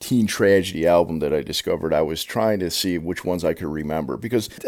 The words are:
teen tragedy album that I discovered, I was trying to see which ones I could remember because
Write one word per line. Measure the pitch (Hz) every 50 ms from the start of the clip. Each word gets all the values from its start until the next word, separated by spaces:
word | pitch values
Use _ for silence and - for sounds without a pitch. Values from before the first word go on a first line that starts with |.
teen | - - 131 123 110
tragedy | 101 - - - 98 98 98 90 95 90 80 80
album | 85 87 87 87 80 82 78
that | 73 71 76
I | 76 67
discovered, | - - - - - 87 82 80 80 78
I | 78 78
was | 76 80 80 -
trying | - - 120 110 110 107 98
to | 92 85
see | 82 - - 95 87 85
which | 80 85 92 - -
ones | 92 90 85 80
I | 80 80
could | - 92 76
remember | 76 78 76 73 78 80 76 - 65 -
because | - 117 127 117 107 - - - -